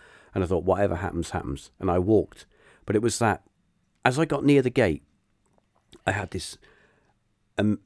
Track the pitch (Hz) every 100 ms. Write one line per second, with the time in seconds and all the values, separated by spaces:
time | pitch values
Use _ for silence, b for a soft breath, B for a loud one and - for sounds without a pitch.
0 | b b b 98 87 90 87 92 101 87
1 | 92 85 80 87 - 69 - - 95 87
2 | 92 107 - - - b b b b 104
3 | 117 - 113 90 _ _ _ _ _ _
4 | 127 131 160 143 139 143 123 131 101 73
5 | - _ _ _ _ _ _ _ _ -
6 | - 101 95 92 - - b b b b
7 | b b _ _ _ - 104 104